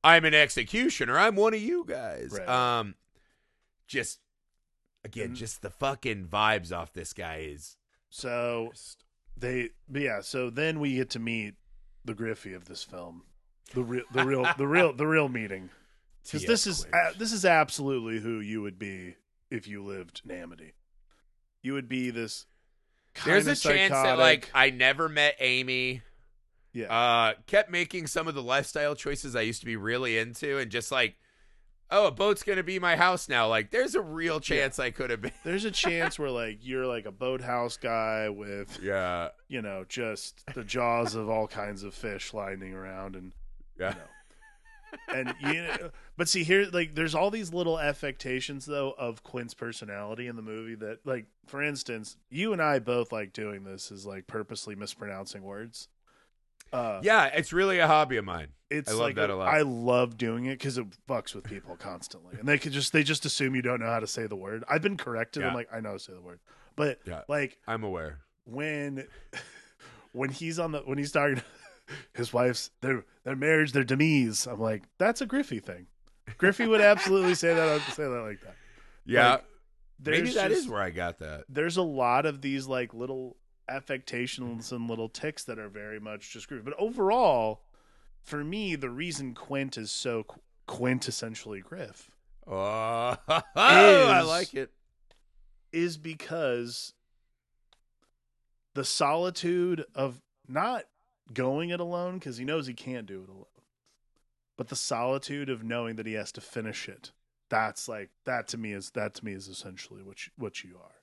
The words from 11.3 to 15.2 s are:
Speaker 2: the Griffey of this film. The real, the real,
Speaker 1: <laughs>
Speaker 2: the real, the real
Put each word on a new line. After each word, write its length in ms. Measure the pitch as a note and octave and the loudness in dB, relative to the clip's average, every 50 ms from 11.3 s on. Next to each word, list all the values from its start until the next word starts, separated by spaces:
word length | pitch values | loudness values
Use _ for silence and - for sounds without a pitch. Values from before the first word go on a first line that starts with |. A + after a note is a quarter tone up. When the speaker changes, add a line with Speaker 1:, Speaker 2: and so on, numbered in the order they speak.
| A#2 A2+ G#2+ G#2 G2+ _ _ _ - - - - - - - | -4 -4 -4 -6 -10 _ _ _ -20 -20 -20 -20 -20 -14 -10
Speaker 2:
the 80 | A#2+ A2 | -10 -6
Griffey 400 | G2+ A#2 A2+ A2 - - G2 F#2 | -4 -4 -4 -4 -6 -8 -14 -14
of 120 | F2+ F2 | -14 -14
this 180 | F2 F2 - - | -14 -14 -14 -14
film. 400 | - - F2+ F2 F2 E2+ E2+ - _ - - _ _ _ _ _ - - | -12 -12 -14 -14 -14 -16 -18 -20 _ -20 -20 _ _ _ _ _ -8 -4
The 80 | B2+ B2+ | -4 -4
real, 200 | A#2 B2 B2+ A#2+ - | -2 -4 -6 -6 -4
the 140 | B2 - - | 0 0 2
real, 200 | C3 C#3 C3 B2+ E3 E3+ | 2 2 2 2 2 2
Speaker 1:
<laughs> 40 | C3+ | 2
Speaker 2:
the 100 | C#3 C#3 | 2 4
real, 260 | D3+ F3 F3+ D#3+ C3 | 6 6 6 6 4
the 140 | A#2+ D3+ D#3 | 2 2 4
real 200 | D#3+ D#3+ | 6 4